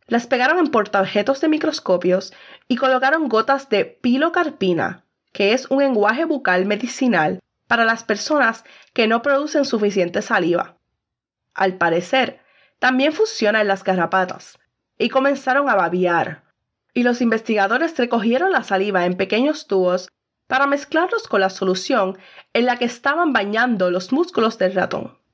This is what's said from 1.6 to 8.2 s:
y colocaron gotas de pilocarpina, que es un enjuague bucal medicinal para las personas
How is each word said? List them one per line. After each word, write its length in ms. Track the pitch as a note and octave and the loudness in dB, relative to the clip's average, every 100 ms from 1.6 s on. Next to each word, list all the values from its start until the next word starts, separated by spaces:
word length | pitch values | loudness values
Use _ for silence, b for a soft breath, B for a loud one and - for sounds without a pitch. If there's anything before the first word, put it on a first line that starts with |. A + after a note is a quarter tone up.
| D#4 D4+ - F3 F#3 F#3 F#3+ B B B - | -2 -4 -2 0 2 -2 -4 B B B -6
y 100 | A#3+ | -2
colocaron 520 | C4+ C4 C4 D#4+ C#4+ | 0 2 2 0 2
gotas 420 | A3 A3+ C4+ C4+ | 0 2 -2 0
de 160 | G3+ - | -2 -2
pilocarpina, 1200 | - B3 C4 E4 F4 D#4 - F#3+ E3 F#2 - _ _ _ | -4 0 2 2 0 -2 -2 0 0 -2 -8 _ _ _
que 220 | - G3+ | -2 0
es 160 | B3+ - | 0 0
un 100 | C4+ | 0
enjuague 460 | C#4 A3+ G3+ A#3+ E4 | 2 2 2 0 -2
bucal 400 | D4 F#3 F3+ G3 | -2 0 0 0
medicinal 760 | G#3 A#3+ - B3+ F3 D#3 F#3 _ _ - | -2 -4 -2 0 2 0 -4 _ _ -2
para 160 | A#3 | 0
las 180 | A3+ A3+ | 2 0
personas 600 | - G#3 | -4 -6